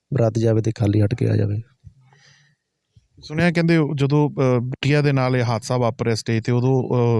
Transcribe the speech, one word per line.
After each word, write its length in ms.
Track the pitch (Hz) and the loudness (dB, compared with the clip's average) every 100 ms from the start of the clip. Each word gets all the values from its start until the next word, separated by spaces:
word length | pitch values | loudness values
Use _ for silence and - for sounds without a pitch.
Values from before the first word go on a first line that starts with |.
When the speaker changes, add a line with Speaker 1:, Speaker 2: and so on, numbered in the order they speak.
| _ | _
Speaker 1:
ਬਰਾਤ 240 | 120 113 113 | -2 0 0
ਜਾਵੇ 240 | 113 110 | 0 0
ਤੇ 100 | 110 | -2
ਖਾਲੀ 280 | - 104 107 | -2 0 2
ਹੱਟ 140 | 101 | 0
ਕੇ 140 | 117 113 | 0 0
ਆ 80 | 104 | 0
ਜਾਵੇ। 260 | 104 104 - _ - - _ _ _ _ _ _ _ _ _ _ _ _ | -2 -4 -8 _ -20 -20 _ _ _ _ _ _ _ _ _ _ _ _
Speaker 2:
ਸੁਣਿਆ 280 | - 151 175 | -8 0 0
ਕਹਿੰਦੇ 260 | 170 165 165 | 2 2 2
ਉਹ 180 | 147 | 2
ਜਦੋਂ, 360 | 147 135 147 147 | 0 0 2 0
ਅ, 280 | - 131 123 | 0 0 0
ਬਿਟੀਆ 440 | 127 135 135 147 | -2 -4 0 2
ਦੇ 100 | 143 | 2
ਨਾਲ 240 | 135 127 127 | 0 0 0
ਇਹ 60 | |
ਹਾਦਸਾ 340 | 117 110 - 127 | 0 -4 -2 -2
ਵਾਪਰਿਆ 380 | 117 117 117 | -2 -2 -2
ਸਟੇਜ 300 | 110 - 113 | -2 -2 -2
ਤੇ, 80 | 117 | 0
ਉਦੋਂ, 360 | 123 127 131 - 123 120 117 | 0 2 0 0 0 2 0